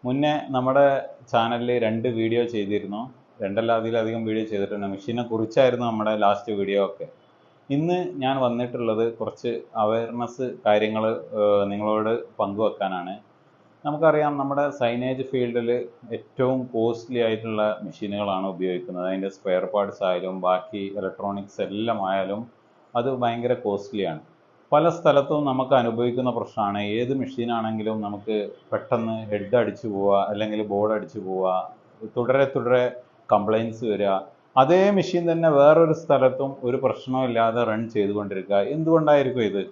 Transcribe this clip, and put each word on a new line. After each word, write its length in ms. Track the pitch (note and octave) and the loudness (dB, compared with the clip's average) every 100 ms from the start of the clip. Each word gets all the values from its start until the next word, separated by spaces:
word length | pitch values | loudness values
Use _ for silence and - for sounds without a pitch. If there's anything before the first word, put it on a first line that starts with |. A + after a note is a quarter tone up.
| B2 | -2
മുന്നേ 280 | C3+ D3 D3 - C3 | 0 0 0 -2 -2
നമ്മുടെ 280 | B2+ C3+ C#3 C3+ - - - | 2 4 4 4 -4 -16 -2
ചാനലിൽ 380 | A#2+ A#2 A#2+ A#2+ B2 A2+ | 0 2 0 0 2 2
രണ്ട് 220 | A2+ B2 A2+ | 0 -2 0
വീഡിയോ 260 | A2+ A#2 A#2+ | 0 2 0
ചെയ്തിരുന്നു, 460 | A2+ G2 G#2 F#2+ G2+ B2+ - _ _ | -2 -2 -2 -4 -8 -10 -14 _ _
രണ്ടല്ല 340 | G2 G2+ A#2 A#2 | -4 -2 0 0
അതിലധികം 420 | A2+ A#2 A2 A2+ A2 | 0 -2 -2 -2 -2
വീഡിയോ 180 | A2 A2 | -2 -2
ചെയ്തിട്ടുണ്ട്. 360 | G#2 G2 G#2 G2 | -2 -2 -4 -6
മെഷീനെ 300 | G2 - A#2 A#2 | -6 -4 -4 -2
കുറിച്ചായിരുന്നു 540 | A2+ A2 - C3 A#2+ A#2+ | -2 0 4 4 4 -2
നമ്മുടെ 240 | A2 G#2+ G#2+ | 0 0 4
ലാസ്റ്റ് 340 | G2+ G2+ - G#2 | 4 2 -2 -4
വീഡിയോ 240 | G2 G2+ G2 | 0 2 0
ഒക്കെ. 180 | - - - _ _ _ _ _ C#3 | -2 -14 -16 _ _ _ _ _ -2
ഇന്ന് 200 | E3 F3+ F3+ F3+ | 0 0 -2 -2
ഞാൻ 140 | C3 C3+ B2+ | -2 0 0
വന്നിട്ടുള്ളത് 580 | A#2+ B2 A#2+ A2+ A2 A#2 A2+ | 0 -4 -2 -2 0 0 -2
കുറച്ച് 360 | A2 - B2 A2+ - A2+ | -8 -4 -6 -6 -6 -2
അവയർനെസ് 640 | G#2+ A2+ A2+ A#2+ A#2 A#2+ B2+ - A2 | 0 0 -2 -6 -8 -6 -8 -2 2
കാര്യങ്ങൾ, 380 | G#2 G#2+ A2 A2 A2 - G#2+ | 4 2 0 -2 -2 -6 0
ഏഹ്, 240 | G#2 G2+ G2 | 4 4 2
നിങ്ങളോട് 400 | G2+ G#2+ G#2+ G#2+ A#2 - - | -2 0 0 0 -2 -6 -4
പങ്കുവെക്കാനാണ്. 720 | G2+ G2+ G#2+ - G2 F#2 F2 G#2 _ _ _ _ _ _ D3 | -4 0 -2 -2 -6 -4 -8 -12 _ _ _ _ _ _ -8
നമുക്കറിയാം, 460 | D3+ D#3+ D3+ D3 C#3+ | 2 4 4 0 -2
നമ്മുടെ 280 | C3+ C#3 C#3+ C#3+ | -2 0 -2 0
സൈനേജ് 480 | A#2 B2 B2+ C3 C3 | -2 0 -4 -4 -4
ഫീൽഡിൽ 360 | C3 A#2+ A#2+ A#2 B2 A#2+ - - A2+ | -2 -2 -2 -2 -2 -4 -14 -12 -12
ഏറ്റവും 420 | - - B2+ C3 B2 A#2 | -12 -2 0 0 -2 0
കോസ്റ്റ്ലി 440 | A#2 A#2 - B2 A2+ | 0 -2 -4 0 0
ആയിട്ടുള്ള 340 | A2 A2+ G#2+ G#2+ G#2 F#2+ | 0 -4 0 0 -2 -8
മെഷീനുകളാണ് 580 | - G#2 G2+ G2+ F#2+ G2 F2+ | -8 -6 -4 -2 -2 -4 -4
ഉപയോഗിക്കുന്നത്. 520 | F#2 F2+ F2+ F2+ F#2 | -2 -2 -6 -6 -4
അതിൻ്റെ 200 | F#2+ F#2+ F#2+ | -4 -6 -6
സ്പെയർ 280 | G2 F#2 F#2 G#2 | -2 0 0 -2
പാർട്സ് 280 | G2+ G2+ F#2+ | -2 -2 -2
ആയാലും 320 | F2+ F#2 F#2+ F#2 | -2 -4 -2 0
ബാക്കി 340 | F#2 - G#2 G2 G2+ | 0 -2 -8 -8 -6
ഇലക്ട്രോണിക്സ് 640 | F#2+ - G2 G2 G2 - F#2 | -8 -6 -8 -8 -10 -8 -6
എല്ലാം 320 | G2+ A2+ A2 F#2+ | -4 -4 -2 0
ആയാലും 340 | G2 F#2+ G2+ A#2 _ _ _ _ A#2+ | -2 -2 -6 -8 _ _ _ _ -2
അത് 100 | B2 C3 | -2 -2
ഭയങ്കര 320 | A#2+ A#2 B2 B2 G#2+ | -2 -2 -2 -2 0
കോസ്റ്റ്ലിയാണ്. 540 | G2 - G#2+ F2+ D#2 - _ _ _ _ | -4 -4 -4 -4 -4 -12 _ _ _ _
പല 140 | D3 E3 E3 | 2 2 2
സ്ഥലത്തും 520 | E3 C#3 C#3 D3 C#3+ | 4 4 2 -2 0
നമുക്ക് 240 | C3 B2+ C3+ | -2 2 2
അനുഭവിക്കുന്ന 520 | A#2 A2+ A#2+ B2 B2+ A#2 | 2 0 -2 0 -2 -4
പ്രശ്നമാണ്. 440 | - - G2+ G2+ G#2 G#2+ | -6 -4 -2 -2 -2 -2
ഏത് 160 | A#2+ C3+ | -2 -2
മെഷീനാണെങ്കിലും 720 | B2 - A#2+ A#2 A2 A2 G#2+ A2 G#2 | -4 -6 -4 -2 -4 -4 -4 -4 -6
നമുക്ക് 300 | G2+ G#2+ G#2+ G2+ - _ | -8 -4 -4 -4 -10 _
പെട്ടെന്ന് 440 | G#2+ - A#2+ A2+ A2+ G#2+ | -6 -2 -2 -2 -6 -4
ഹെഡ് 260 | G#2 G2 A#2+ | -6 0 2
അടിച്ചു 260 | G#2+ G2 A2+ | 2 -4 -6
പോവുക, 240 | G2 G2 G2+ G2 | 0 4 4 2
അല്ലെങ്കിൽ 280 | G#2 G#2+ G#2+ G#2 | -2 -2 -2 -2
ബോർഡ് 200 | G2+ G#2+ G#2+ | 0 0 0
അടിച്ചു 220 | G2 A2 F#2 | -4 -10 -6
പോവുക, 260 | F#2+ F#2 F#2 - - _ _ A2 - | -2 0 0 -4 -14 _ _ -8 -4
തുടരെ 280 | A#2+ C3 C3+ C3+ | 2 2 2 0
തുടരെ 280 | A#2+ B2 B2 - - _ - | 2 2 2 -4 -20 _ 0
കംപ്ലയിൻസ് 500 | G#2+ G2+ A2 A#2 A2+ A#2 | 2 4 0 0 -4 -2
വരിക. 200 | G2+ G2+ F#2+ - _ _ C3 | 0 2 0 -4 _ _ 4
അതേ 180 | C3+ F3+ G3 G3 | 6 6 6 4
മെഷീൻ 260 | E3+ F3 E3+ | 2 0 0
തന്നെ 180 | E3 E3 C#3+ | 2 4 8
വേറൊരു 380 | C#3+ D#3 E3 D#3+ | 8 8 6 2
സ്ഥലത്തും 480 | - C#3 C3 C3 C3+ C3+ B2 | 2 4 4 2 -6 -4 -2
ഒരു 100 | B2+ - | 0 0
പ്രശ്നവും 400 | - - C3 B2+ | -2 -4 -2 0
ഇല്ലാതെ 340 | A2+ A2+ A2+ A2+ | 2 2 2 0
റൺ 100 | G#2+ A2+ G#2+ | 0 -2 0
ചെയ്തുകൊണ്ടിരിക്കുക. 640 | G2+ G#2 G#2 F#2+ F#2 G2+ G2+ D3+ | 0 0 -4 -6 2 2 2 -2
എന്തുകൊണ്ടായിരിക്കും 680 | D#3+ E3 D3+ D3 C3 B2 G#2+ | 2 4 6 4 4 0 0
ഇത്? 120 | G2 F2+ | 0 -6